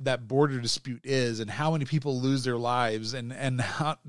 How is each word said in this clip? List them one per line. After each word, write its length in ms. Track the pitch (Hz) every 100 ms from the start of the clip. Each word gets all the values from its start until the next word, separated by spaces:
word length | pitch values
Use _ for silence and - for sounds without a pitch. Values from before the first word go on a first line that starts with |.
that 240 | 135 123 113
border 320 | 135 147 131
dispute 420 | 117 - 131 117
is 360 | 135 135 120 113
and 100 | 110
how 220 | 104 156
many 140 | 160 135
people 360 | 151 143 127
lose 220 | 131 135
their 140 | 123 120
lives 560 | 120 123 117 110 110
and, 200 | 131 117
and 260 | 127 135 127
how 380 | 101 - 151 151